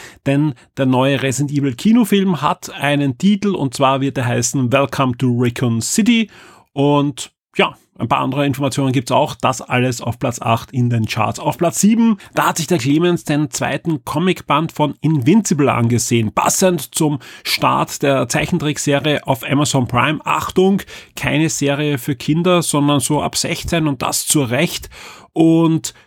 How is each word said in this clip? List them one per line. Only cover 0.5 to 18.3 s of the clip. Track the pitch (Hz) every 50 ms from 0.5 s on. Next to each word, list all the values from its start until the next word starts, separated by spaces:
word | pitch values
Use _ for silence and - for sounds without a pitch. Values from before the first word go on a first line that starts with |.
| 127 - - _ -
der | - 139
neue | 131 131 127 131 139 143 127
Resident | 131 135 117 - 147 139 147
Evil | 143 139 139 120
Kinofilm | - - 208 226 247 226 - 202 196 190 190 175 131
hat | 143 151 180 - - - -
einen | - 139 143 147 143 143 139 123
Titel | - 185 196 208 196 208 202 185
und | - 143 131 120
zwar | - 139 131 135 135
wird | 135 139 127 143
er | 120
heißen | 120 120 120 120 - - 139 127 120
Welcome | 131 139 143 135 - - 139 127 120 -
to | 131 127 120 120
Raccoon | 127 120 120 - 135 120 113 113
City | 110 - - - 208 233 233 226 220 - - - - - - - _ _
und | - 139 139 143 147 143 143 147 127 - - - _ _ _ _ -
ja, | - 185 - - _ _ _ _ -
ein | - 120
paar | 139 135
andere | 135 131 131 143 143
Informationen | 143 127 139 143 131 - 143 139 131
gibt's | 127 139 127 -
auch. | 131 123 147 - -
Das | - - 120 127 -
alles | - - 139 123 123 131 123 -
auf | - - 117 -
Platz | - 127 117 -
acht | - - 113 117 - -
in | - 127 120 120
den | 117 113 110
Charts. | 107 - 120 107 110 - -
Auf | - 151 -
Platz | - - - - -
sieben, | - 208 226 220 233 226 208 - - - -
da | 151 151 170
hat | - -
sich | 156
der | - 180
Clemens | 170 117 135 143 160 175 180 175 160 -
den | - 147 147 151 -
zweiten | - - 127 120 135 - - 165 160 135 -
Comicband | - - 151 175 185 170 - - - 143 147 165 -
von | - - 151 143 - -
Invincible | - 151 160 143 117 143 196 226 196 - 180 143 143 123
angesehen. | 117 117 117 117 120 110 - - 120 117 110 104 -
Passend | - - - - - 190 185 180 156 - - -
zum | - 160 151 147 123 - - - -
Start | - - - - - 131 131 135 160 - - -
der | 147 139 139 131 131
Zeichentrickserie | 120